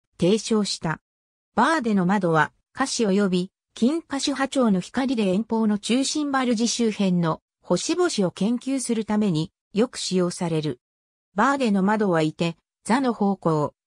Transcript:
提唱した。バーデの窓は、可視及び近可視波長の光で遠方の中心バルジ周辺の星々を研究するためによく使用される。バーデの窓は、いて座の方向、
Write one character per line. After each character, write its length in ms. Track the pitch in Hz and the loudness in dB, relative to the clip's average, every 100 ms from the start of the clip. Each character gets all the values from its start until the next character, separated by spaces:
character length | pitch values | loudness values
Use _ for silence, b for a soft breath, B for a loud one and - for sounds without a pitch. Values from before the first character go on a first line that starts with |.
| _ - | _ -2
提 180 | 170 214 | 0 2
唱 260 | - 214 | 0 -2
し 140 | 202 - | -2 -4
た。 240 | 165 156 _ _ _ _ _ - | -6 -8 _ _ _ _ _ 0
バ 220 | 247 320 | 2 2
ー 40 | |
デ 140 | 233 202 | 0 2
の 100 | 175 | 2
窓 260 | 208 180 | 2 2
は、 200 | 160 147 _ _ | 2 0 _ _
可 140 | - 208 | -4 -4
視 220 | - 214 | 0 2
及 220 | 190 202 | 2 2
び 220 | 180 185 _ _ | 0 -4 _ _
近 300 | - 233 330 | -2 0 0
可 160 | - 277 | -4 -6
視 120 | 277 | -4
波 160 | 262 269 | -2 -2
長 220 | 277 240 | 2 2
の 100 | 190 | 2
光 360 | - - 262 240 | 0 -4 -2 0
で 80 | 202 | 0
遠 80 | 185 | 0
方 240 | 220 226 220 | 0 0 0
の 140 | 208 | 0
中 240 | - 240 | 0 0
心 280 | 269 311 294 | 0 -2 -2
バ 140 | 269 247 | -2 0
ル 80 | |
ジ 140 | 220 233 | 0 0
周 240 | - 233 | 0 -2
辺 220 | 202 196 | 0 0
の 280 | 180 165 156 _ _ | 2 0 -2 _ _
星 320 | - 180 - 339 | -2 -2 0 0
々 320 | 349 - 180 | 0 0 -2
を 40 | |
研 260 | - 190 240 | 0 -2 -2
究 220 | - 269 | -4 -4
す 140 | 240 | -2
る 120 | 226 214 | -4 -2
た 120 | 214 | 0
め 140 | 214 | 0
に 200 | 156 165 _ _ | 0 -4 _ _
よ 140 | 196 247 | -2 -2
く 100 | - | -2
使 200 | - 185 | -4 0
用 120 | 175 | 0
さ 200 | - 170 | -2 -4
れ 120 | 160 | -2
る。 180 | 151 127 _ _ _ _ _ | -4 -6 _ _ _ _ _
バ 220 | - 240 277 | 0 0 2
ー 20 | |
デ 140 | 240 | 2
の 100 | 202 | 2
窓 300 | 190 214 208 | 2 2 2
は、 100 | 165 | 2
い 100 | 156 | 0
て 260 | - 170 165 _ _ | 0 -4 -6 _ _
座 180 | - 226 | -2 0
の 120 | 262 | 0
方 240 | - 202 190 | 0 0 0
向、 360 | 170 156 147 - | 0 0 -2 -6